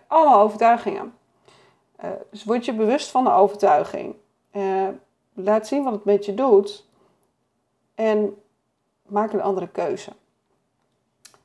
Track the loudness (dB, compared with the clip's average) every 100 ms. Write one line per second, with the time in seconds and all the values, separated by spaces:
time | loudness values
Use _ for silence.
0 | _ 4 6 6 4 4 2 2 -2 -8
1 | -10 -18 _ _ _ _ _ _ _ _
2 | -14 -14 -16 -12 -4 -4 -4 -2 0 0
3 | -2 -2 2 4 4 4 2 2 0 -8
4 | -12 -16 _ _ _ -8 -4 -2 -4 -6
5 | _ _ _ -8 -2 -2 -2 -4 -4 -4
6 | 0 0 0 -2 4 4 4 -6 _ _
7 | _ _ _ _ _ _ _ _ _ -4
8 | 0 0 -2 -6 _ _ _ _ _ _
9 | _ -4 -2 -2 -2 -4 -6 -6 -6 -6
10 | -10 -20 _ _ _ _ _ _ _ _
11 | _ _ -20 _